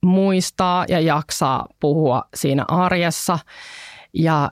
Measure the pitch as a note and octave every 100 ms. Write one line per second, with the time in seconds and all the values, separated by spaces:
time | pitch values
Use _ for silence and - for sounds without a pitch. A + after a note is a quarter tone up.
0 | F3+ F#3+ G3 F#3+ F#3 - F#3 F3+ F3 F3
1 | D#3+ D3 D3+ - D3 C3 - _ D3+ D3+
2 | D#3 A#2+ - - C#3+ C3+ - E3 F3+ F3+
3 | E3+ - - E3+ - - - - - -
4 | - - D#3+ D#3 C#3+